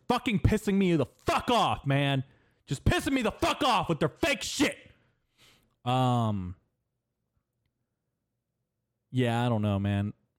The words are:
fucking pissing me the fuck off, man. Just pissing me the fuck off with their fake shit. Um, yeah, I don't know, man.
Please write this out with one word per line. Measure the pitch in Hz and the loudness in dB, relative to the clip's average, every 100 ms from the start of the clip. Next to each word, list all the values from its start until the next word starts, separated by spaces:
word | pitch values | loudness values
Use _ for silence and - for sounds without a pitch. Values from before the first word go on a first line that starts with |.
| - | -2
fucking | 240 - 208 | -2 0 0
pissing | - 214 - | 2 0 0
me | 196 190 170 | 0 2 2
the | 131 _ - | 0 _ -2
fuck | 294 - | -2 2
off, | 233 165 113 135 | 2 2 0 -2
man. | 139 139 139 131 _ _ _ - | 0 0 -2 -4 _ _ _ -12
Just | 143 | -2
pissing | - 349 302 | 0 0 0
me | 269 | -2
the | 214 | -2
fuck | - 339 294 | -2 -2 0
off | 294 208 160 | 0 0 0
with | 160 | -2
their | 160 | -4
fake | - 330 285 | -2 -2 -2
shit. | - - 285 - - _ _ _ _ _ - _ _ _ 123 | -6 -2 -2 -2 -14 _ _ _ _ _ -20 _ _ _ -2
Um, | 127 127 123 113 104 90 90 _ _ _ _ _ _ _ _ _ _ _ _ _ _ _ _ _ _ _ _ _ _ _ _ _ | 0 2 2 0 -2 -6 -12 _ _ _ _ _ _ _ _ _ _ _ _ _ _ _ _ _ _ _ _ _ _ _ _ _
yeah, | 127 123 117 120 | -2 0 0 0
I | |
don't | 113 | 0
know, | 104 98 | 0 0
man. | 101 101 101 - _ | 0 0 -2 -6 _